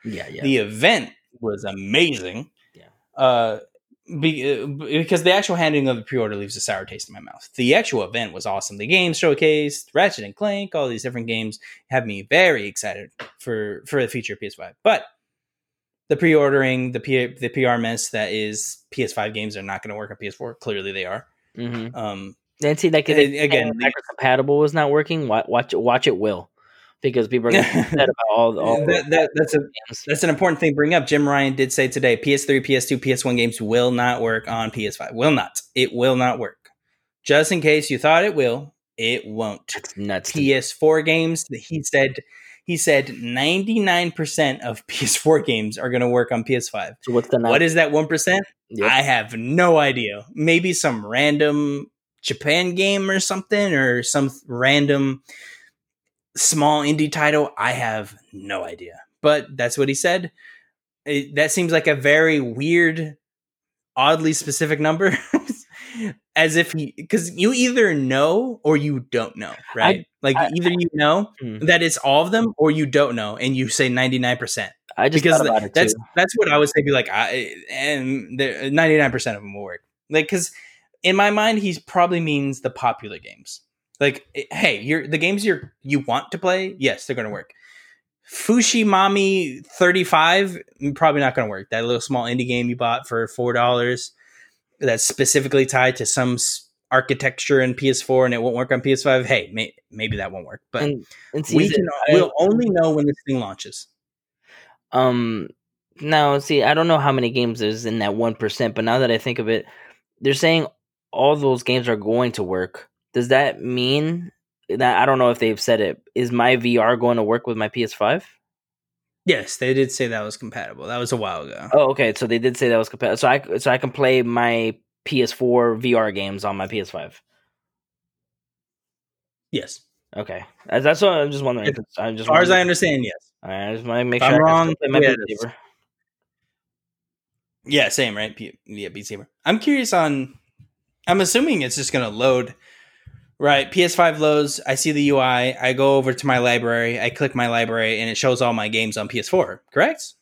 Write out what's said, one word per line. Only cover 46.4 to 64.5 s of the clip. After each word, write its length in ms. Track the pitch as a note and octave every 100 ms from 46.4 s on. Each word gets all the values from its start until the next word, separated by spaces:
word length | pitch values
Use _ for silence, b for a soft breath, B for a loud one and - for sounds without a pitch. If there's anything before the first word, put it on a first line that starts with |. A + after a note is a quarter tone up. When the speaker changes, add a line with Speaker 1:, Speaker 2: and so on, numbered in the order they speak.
Speaker 2:
P 120 | A2+ B2
S 120 | -
five. 260 | G#2+ E2 A2
Speaker 1:
So 100 | -
what's 160 | A#2+ -
the 80 | B2
Speaker 2:
What 60 |
Speaker 1:
nine- 180 | A#2 C#3
Speaker 2:
is 140 | E3 D#3+
that 160 | D#3
one 160 | D3 D#3
percent? 360 | D#3+ - F#3+ G3 _ _
Speaker 1:
Yep. 200 | A2+ G#2
Speaker 2:
I 120 | C3
have 320 | C#3 A#2+ A2 A2+
no 400 | A#2+ E3 F3+ D#3
idea. 480 | C#3+ B2 G#2+ G#2 -
Maybe 400 | - D#3 E3+ F#3
some 320 | E3 D3+ A2+ G#2
random 840 | A#2+ D3 D3 D3+ D3 C#3+ C#3+ C#3 _ _ _
Japan 500 | - C3+ D3 E3 F3+
game 380 | F3 G3 G3 F#3+
or 80 | F#3+
something, 560 | - F#3+ - G#3 G3+ D3
or 260 | C3 B2
some 300 | A#2+ D3 C3+ C3 -
random 720 | A#2+ C3 C#3+ C#3+ C#3 C#3 C3+ B B B B B _ _ _ _ _ _ -
small 460 | - D#3+ D3 D3+
indie 280 | D3 D3+ D3+
title. 400 | D#3 D3+ D3+ D3 -
I 140 | A#2
have 420 | B2 A#2+ A2 G#2 - _
no 300 | G2+ G2 F#2+
idea. 360 | - E2+ F2 - - _
But 340 | D3+ D3+ - C3
that's 220 | A#2+ C#3+
what 100 | C3+
he 40 | C#3
said. 360 | F3+ F#3 F3 b b b b _ _ _ -
It, 300 | C#3+ C#3 C#3+
that 160 | D#3
seems 200 | F#3 E3+
like 140 | D#3+ D#3
a 80 | C#3+
very 440 | C#3+ D3+ D#3+ D3+
weird, 800 | B2 A2+ D3+ E3+ E3 D#3+ D#3 C#3+ _ _ _ _ _ _ _ -
oddly 380 | C#3+ D#3+ D#3
specific 460 | D3+ -